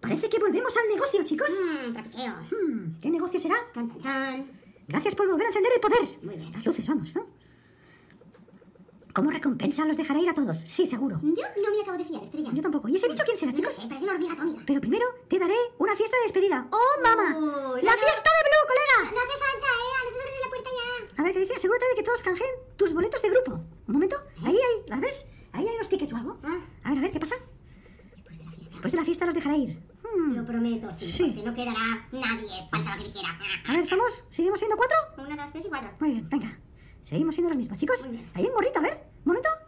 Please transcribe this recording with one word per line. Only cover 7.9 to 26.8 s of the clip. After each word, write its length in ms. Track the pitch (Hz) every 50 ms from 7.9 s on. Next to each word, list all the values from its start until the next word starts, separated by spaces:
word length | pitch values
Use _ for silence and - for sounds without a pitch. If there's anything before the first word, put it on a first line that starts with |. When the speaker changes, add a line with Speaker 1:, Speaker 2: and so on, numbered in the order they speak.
| - - _ _ - - - - - - - - - - - - _ - - - _ - - -
Speaker 1:
Como 180 | - - 196 302
recompensa 540 | - 320 - 285 240 247 - - - - 311
los 120 | 311 302
dejaré 240 | 311 311 302 277 302
ir 100 | 349 349
a 40 | 330
todos. 260 | 320 277 202 160 160 -
Sí, 200 | - - - 370
seguro. 340 | - 254 214 269 269 185 156
Speaker 2:
Yo 200 | - 294 339 427 571 807 - 403
no 80 | 403 427 415
me 60 | 427
acabo 160 | 403 392 359 349
de 60 | 349
fiar, 180 | - 320 214
Estrella. 280 | - - - 311 302 240 233
Speaker 1:
Yo 80 | 285
tampoco. 260 | 311 349 294 285 - 214
¿Y 60 | 285
ese 120 | 381 453 480
bicho 160 | - - 494
quién 100 | 480 453
será, 140 | 370 320 262
Speaker 2:
No 60 | 247 294
Speaker 1:
chicos? 160 | 349 494 539
Speaker 2:
sé, 140 | - - 233
parece 160 | 277 269 294
una 80 | 403 381
hormiga 180 | 311 339 339 330
atómica. 280 | 302 294 339 - - -
Speaker 1:
Pero 140 | - 285 277
primero 240 | - 220 320 453 480 494 494 - - -
te 100 | - 381
daré 160 | 370 349 403 466 480 480 - -
una 180 | - 415 415
fiesta 200 | 392 440 453 508
de 60 | 508
despedida. 440 | 466 415 - 392 370 403 320 254 247 -
¡Oh, 320 | - 427 480 523 587 571
mamá! 340 | - 339 - 440 415 320 285
Speaker 2:
Uy, 460 | 320 311 302 294 277 269 262 254 247
Speaker 1:
¡La 80 | - 427
Speaker 2:
no, 60 | 480 440
Speaker 1:
fiesta 320 | 480 587 622 - - 622
de 120 | 640 659 622 571
Blue, 160 | 605 622 587 605
colega! 420 | 508 508 605 554 523 453 339 -
Speaker 2:
no 60 | 415 466
hace 160 | 494 508 571
falta, 300 | 554 554 539 554 453 554
¿eh? 260 | 539 494 466 480 508 523 539
A 40 | 494
nosotros 180 | 480 453 494 539
abrimos 160 | 539 539 539 523
la 40 | 508
puerta 220 | 508 494 494 508
ya. 500 | 508 494 480 480 494 480 427 - - -
Speaker 1:
A 40 | 302
ver, 80 | 359 370
¿qué 60 | 370
dice? 140 | 381 381 494
Asegúrate 280 | - - 370 453 494 494 508
de 40 | 494
que 60 | 440 427
todos 180 | 427 480 480
canjeen 320 | - 392 370 359 453 539 508 508 - - -
tus 180 | - 403 349 311
boletos 260 | 330 359 466 571 508
de 100 | - 415
grupo. 220 | - 508 508 285 - 165 - - - - - -
Un 40 |
momento. 240 | 208 294 349 381 554
Speaker 2:
¿Eh? 260 | 571 - - - - 165
Speaker 1:
Ahí 80 | 233 339
hay, 320 | 440 508 494 466 403 - -
¿las 120 | 214 262
ves? 260 | - 539 554 - - - - - - -
Ahí 140 | - 190 330
hay 80 | 453 466
unos 140 | 453 427 -
tickets 240 | 381 381 294 285
o 40 | 226
algo. 220 | 233 233 285 - - -
Speaker 2:
Ah. 160 | 302 339 359 - - - -